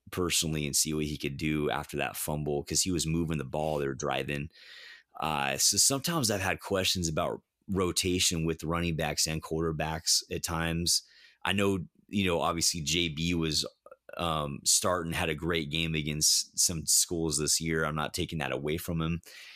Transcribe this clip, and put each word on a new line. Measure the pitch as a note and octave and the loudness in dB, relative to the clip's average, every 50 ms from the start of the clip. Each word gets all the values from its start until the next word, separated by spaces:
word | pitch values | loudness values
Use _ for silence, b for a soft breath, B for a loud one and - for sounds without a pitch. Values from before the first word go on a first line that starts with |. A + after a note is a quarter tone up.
| _ - | _ -8
personally | - - F2+ E2+ D#2+ - - E2 D#2 D#2 D2+ C#2+ | -4 -2 0 2 2 2 2 0 0 0 0 0
and | C2+ | 2
see | - - D#2+ D#2 | 0 2 2 0
what | D#2 D2+ | 0 0
he | D2+ D2 C#2 | -2 -2 -4
could | - D2 C#2+ C#2 | -4 -6 -4 -2
do | D#2 D#2 D2+ D2+ D2 C#2 | -2 0 0 2 0 0
after | A#1 C#2 D2 - - D2 | 0 -2 -4 -4 -4 -4
that | C#2 B1 - - | -4 -4 -4 -4
fumble, | - - D#2 D2+ D2+ D2 D2 C#2+ C#2+ | -4 -4 -2 -2 -2 -2 -2 -2 -4
'cause | - E2+ D2+ | -2 0 0
he | - F#2+ | 0 2
was | F#2 E2 D2 D#2+ | 0 0 0 0
moving | D#2+ E2 E2+ D#2 E2 D2+ | 0 0 0 0 -2 -2
the | C2+ | -4
ball. | C2 C2+ D2+ D2+ D#2 D#2 D2 | -4 -4 -2 0 0 0 0
They | C#2+ C#2 | 0 -2
were | C#2 | -2
driving. | C2 D2+ C#2+ C2+ C2 C2+ C#2+ C#2+ C#2+ C#2+ - B B B B B B B B B B B B - - | -2 -2 -2 -2 -2 -2 -4 -4 -4 -6 -8 B B B B B B B B B B B B -10 -4
Uh, | D2+ D#2 D#2 C#2+ C#2 C#2 C#2 C#2 | -2 -2 0 0 0 0 0 2
so | - - - G2+ | 2 2 4 4
sometimes | - - C#3 C#3 B2+ - E3+ E3 C3 G#2+ | 4 4 2 2 0 0 0 2 2 2
I've | G#2+ G2 | 2 2
had | F#2 F#2+ E2+ - | 0 0 0 -2
questions | - - G2+ F#2+ F#2 - - F#2+ F2 E2 | -2 -2 0 2 2 2 2 2 0 0
about | D#2 D#2+ F2 C#2 A#1 - - _ _ _ _ - | 0 0 0 -2 -2 -6 -8 _ _ _ _ -4
rotation | G2+ F2+ F#2+ F2+ F2 - - F#2+ F2+ F#2 F#2 - F2+ E2 D#2+ | 0 0 2 2 2 0 0 2 2 2 2 2 2 2 0
with | E2 D#2+ - - | 0 0 -2 -2
running | D#2 E2+ E2+ E2+ F2 D#2+ D2+ | -2 0 0 0 0 0 0
backs | D#2+ D2+ D2+ - - D#2+ | 0 -2 0 0 0 0
and | D#2+ D#2+ - | -2 -2 -4
quarterbacks | - E2 D#2+ E2 E2 D#2+ D2+ D#2 D#2 D#2+ D#2+ - - - - - - | -4 -2 0 0 0 0 -2 -2 -2 -4 -2 0 2 2 2 0 -2
at | - F2 - | -4 -6 -4
times. | - E2+ E2 E2 E2 E2 E2 E2+ E2+ - - B B B B B B B B - | -2 -2 0 0 0 0 0 2 2 2 0 B B B B B B B B -4
I | - F#2+ | -2 0
know, | G2+ G2+ G2 G2 F#2+ E2 - _ _ _ _ | 2 2 2 2 0 -2 -8 _ _ _ _
you | - G#2 G2 | -2 0 2
know, | F2+ E2+ E2 | 2 2 2
obviously | C2+ E2+ E2+ E2+ D#2+ - - F2 | 2 2 0 2 0 0 0 0
J | D#2 C#2+ D#2 E2+ E2+ E2 | -2 0 2 2 2 0
B | D2+ D2 E2 E2+ F2 | 0 0 0 0 2
was, | E2+ D#2+ D#2+ D2+ C#2+ - - - _ _ - - - _ - - - | 2 2 2 0 0 -2 -2 -6 _ _ -20 -20 -20 _ -14 -8 -4
um, | E2+ E2+ D#2+ D#2 D2 D2 C#2+ - - | -2 -2 0 0 -2 -4 -6 -2 2
starting, | - - - - G2+ F2+ F2+ E2 E2 E2 | 4 4 4 4 2 2 0 0 -2 -2
had | D2+ F2+ E2 | 0 0 0
a | D#2 | 0
great | D2 D#2 E2 F2 E2 D#2+ D2 | 0 0 0 0 0 0 0
game | C#2+ E2 E2 E2 D#2+ | -2 0 0 0 0
against | D#2+ D2 D2 D2+ D2+ D#2 - - - - - - - | 0 0 0 0 2 2 4 4 2 0 -2 0 0
some | - - F2+ D#2+ D2 - | 0 2 0 0 0 2
schools | - - - - F#2 E2 E2 D#2+ D2 C#2+ | 4 4 4 2 0 0 0 2 2 2
this | D2+ D2 - - | 2 2 2 2
year. | D#2+ E2 D#2+ D#2+ D#2+ | 2 2 2 2 0
I'm | D2+ D2+ | 0 0
not | D2+ D2 C#2+ - | -2 -2 -2 -2
taking | - F2 D2+ F2 D#2+ | -4 -4 -4 -4 -4
that | C#2+ C2 B1+ | -2 -2 -2
away | C2 C#2 D2+ D#2 E2 | -2 -2 -2 -2 -2
from | - - F2 E2 | -2 -4 -2 -2
him. | E2 E2 E2+ E2 B B B B B B B | 0 0 -2 -2 B B B B B B B